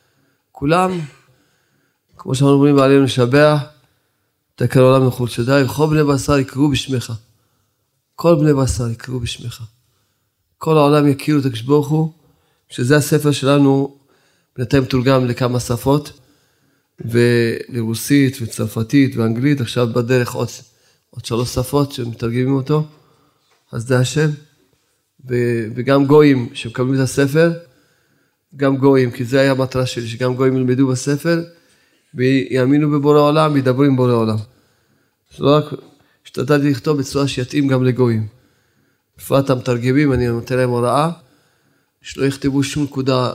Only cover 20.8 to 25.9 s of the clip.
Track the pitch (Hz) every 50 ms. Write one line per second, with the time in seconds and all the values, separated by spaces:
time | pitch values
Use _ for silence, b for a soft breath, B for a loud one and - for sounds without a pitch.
20.8 | _ _ _ _ _ _ - 123 - - 117 113 123 120 - 127 123 - - 143
21.8 | 143 139 - - 120 117 113 - 120 117 117 123 127 131 139 135 131 - 151 151
22.8 | 151 151 b b b b b b b b b b b b b b b - - 127
23.8 | 110 127 131 123 127 123 - 151 156 151 147 - - _ _ _ _ _ _ _
24.8 | _ _ _ _ _ _ _ _ - 127 123 120 120 120 120 117 110 107 120 123
25.8 | 123 135